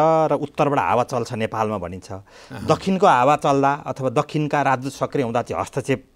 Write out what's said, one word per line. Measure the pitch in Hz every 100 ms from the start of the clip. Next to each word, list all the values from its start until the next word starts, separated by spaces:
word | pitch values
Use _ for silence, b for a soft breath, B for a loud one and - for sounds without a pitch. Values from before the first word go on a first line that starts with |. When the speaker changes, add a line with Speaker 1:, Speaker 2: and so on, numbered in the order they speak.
| 156 160 156
Speaker 1:
र | 139
उत्तरबाट | 143 - 151 139
हावा | 87 110
चल्छ | 120 127 113
नेपालमा | 113 110 113 110 107
भनिन्छ। | 87 92 -
Speaker 2:
अहँ। | 95 - - - 123 -
Speaker 1:
दक्षिणको | 156 - 190 190
हावा | 131 131 147
चल्दा | 156 139 139
अथवा | 143 139 127 131
दक्षिणका | 120 147 151 147 147
राजदूत | 139 131 135
सक्रिय | - 127 143
हुँदा | 117 120
चाहिँ | 113 82
हस्तक्षेप | 98 - - 131 -